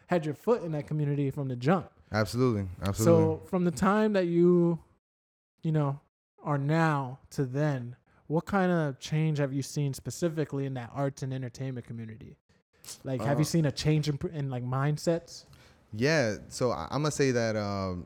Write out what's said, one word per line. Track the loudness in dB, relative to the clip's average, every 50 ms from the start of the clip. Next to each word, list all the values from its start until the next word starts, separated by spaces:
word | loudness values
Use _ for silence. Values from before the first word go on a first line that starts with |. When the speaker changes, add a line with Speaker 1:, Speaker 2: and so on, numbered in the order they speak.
| _ -2
Speaker 1:
had | -2 0 0
your | -2 -6
foot | -4 0 0 0 0 0
in | -4 -6
that | -6 -4 -4
community | -2 0 0 0 0 0 0 -2
from | -2 -4 -4 -4
the | -4
jump. | -2 2 2 2 2 2 -4 _ _ _ -4
Speaker 2:
Absolutely. | 0 0 0 0 2 2 2 2 2 2 -2 -4 -6 -6 -4
Absolutely. | -2 0 2 4 6 6 6 6
Speaker 1:
So | 4 0 -4 -6
from | -4 -2 0 0
the | 0
time | 0 2 2 4 4 4 4 2 2
that | 2 2 2
you, | 4 6 6 6 6 6 4 4 2 0 -4 _ _ _ _ _ _ _ _ _ _ _ _ _ _ _ -2
you | 0
know, | 2 2 2 0 -2 -4 _ _ _ _ _ _ _ -10 -4
are | -2 -2 0
now | 0 2 2 2 4 2 2 0 -2 -6 -10 -12 _ -12
to | -4 -4 -4
then, | -2 0 0 0 0 0 -2 -6 -8 -14 -16 _ _ _ _ _ -4
what | -4 -4 -2
kind | 0 0 2 2 4
of | 2 2 0 -2 -4 -6
change | -8 -4 0 0 2 2 0 0
have | 0 -2 -2
you | -4
seen | -4 -4 -4 -2 -2 -2 -4
specifically | -6 -8 -10 -6 -4 -4 -2 -2 -2 -4 -4 -4 -6 -6
in | -4 -6
that | -8 -10 -8 -6
arts | -4 -4 -4 -4 -6 -8
and | -6 -6
entertainment | -6 -8 -10 -10 -8 -8 -8 -8 -10 -10
community? | -12 -12 -12 -12 -12 -14 -16 -18 -20 -20 _ _ _ _ _ _ _ _ _ -18 -18 -16 -12 -8
Like, | -6 -4 -2
have | 0 0 2 2
you | 2
Speaker 2:
Uh, |
Speaker 1:
seen | 2 2 2 2
a | 2
change | 0 0 0 2 2 2 2 0
in, | -2 -2 -4 -6 -6
in, | -4 -6 -4
like, | -4 -4 -4
mindsets? | -2 -2 0 0 0 0 0 0 0 0 0 -2 -8 -20 -20 -20 -20 -20 -20 -20 -20 -20 _ _ -10 -4
Speaker 2:
Yeah. | 0 2 2 4 4 2 2 0 -4 -8 -10
So | -6 -2 -2 -2
I, | -2 -2 -6 -4
I'ma | -4 -2 -2 0
say | 0 2 2 2
that, | 2 2 2 0 0
um, | -2 -2 -2 -2 -2 -2 -4 -4 -6 -8